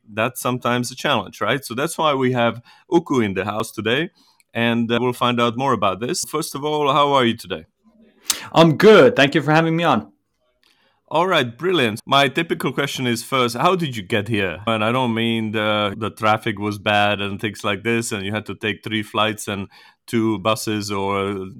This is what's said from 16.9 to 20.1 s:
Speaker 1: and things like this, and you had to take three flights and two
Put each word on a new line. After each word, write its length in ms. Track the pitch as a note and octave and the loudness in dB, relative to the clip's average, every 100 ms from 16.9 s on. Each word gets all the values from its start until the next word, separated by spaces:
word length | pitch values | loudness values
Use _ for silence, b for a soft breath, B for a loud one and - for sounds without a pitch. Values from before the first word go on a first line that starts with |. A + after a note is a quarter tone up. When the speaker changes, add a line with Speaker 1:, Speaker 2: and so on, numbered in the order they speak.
| G#2 G#2 G2+ | 2 2 0
Speaker 1:
and 180 | G2+ G2 | -4 -6
things 240 | A2 F#2+ | -8 -6
like 200 | G#2+ G2+ | -4 -4
this, 280 | A#2 A#2 A2+ | -2 -2 -2
and 140 | G#2 F#2+ | -6 -4
you 80 | |
had 120 | G#2+ G#2 | -6 -6
to 80 | G2 | -6
take 280 | G#2+ F#2 | -6 -6
three 180 | A2+ G#2+ | -6 -6
flights 460 | G#2 A2 A2 G#2 - | -4 0 0 -2 -6
and 220 | G2+ F#2+ b b b | -6 -8 b b b
two 340 | - | -4